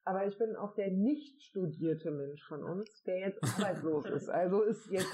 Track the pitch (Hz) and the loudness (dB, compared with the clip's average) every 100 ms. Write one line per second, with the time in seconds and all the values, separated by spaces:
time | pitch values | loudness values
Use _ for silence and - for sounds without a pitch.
0 | - 190 202 202 220 - 202 - 196 185 | -4 0 0 0 -2 -2 -4 -2 0 4
1 | 226 294 - - - 196 175 - 160 160 | 4 2 -4 -20 -8 -4 -2 0 0 0
2 | 160 147 139 147 - 151 147 180 220 - | -2 -4 -6 -8 -10 -8 -4 -4 -6 -6
3 | - 185 196 - 135 - 202 160 156 147 | -2 0 -2 -2 -4 0 0 0 0 0
4 | - 143 - 165 185 202 214 220 - 190 | 0 -2 0 2 4 4 4 2 -2 -2
5 | 180 | 0